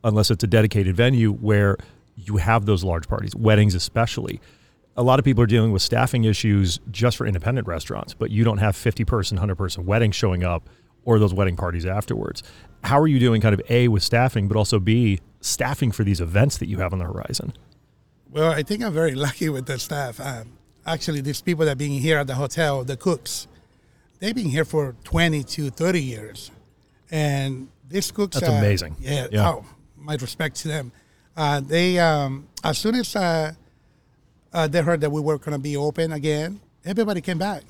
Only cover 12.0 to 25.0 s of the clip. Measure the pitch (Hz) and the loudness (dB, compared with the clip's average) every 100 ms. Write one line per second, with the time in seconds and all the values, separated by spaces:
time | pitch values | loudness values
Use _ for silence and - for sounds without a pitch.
12 | - 53 - - - - - - - 139 | -4 -6 -6 -10 -14 -20 -20 -12 2 4
13 | 160 135 123 113 110 101 - 120 123 104 | 4 4 4 4 4 2 2 2 4 2
14 | - 117 127 110 98 107 101 107 95 113 | 2 2 2 2 0 2 2 2 2 4
15 | 117 95 - _ - - 127 139 123 101 | 4 0 -4 _ -6 -4 -4 0 -2 0
16 | 101 87 85 95 139 - - 101 92 95 | 0 0 2 2 2 0 -6 -2 0 0
17 | 85 - - 123 - - - _ _ _ | -2 -6 -6 -6 -8 -10 -20 _ _ _
18 | _ _ _ 139 160 151 147 208 226 156 | _ _ _ 0 0 0 -2 -4 -2 0
19 | 165 131 143 - 156 135 127 131 - 147 | 0 0 -4 -2 -4 -4 -6 -8 -6 -6
20 | 131 113 139 120 113 - _ _ - 165 | -6 -8 -10 -10 -14 -20 _ _ -8 -6
21 | - 147 139 139 - 160 156 135 147 139 | -4 -4 -4 -4 -4 0 0 0 -2 0
22 | 147 156 135 131 139 - 156 139 127 131 | 2 2 0 -4 -4 0 0 0 -4 -4
23 | - 127 - - - - _ _ _ _ | -2 -2 -4 -12 -12 -20 _ _ _ _
24 | _ _ 196 233 180 139 156 156 139 117 | _ _ -6 -2 -2 -2 0 -2 -4 -8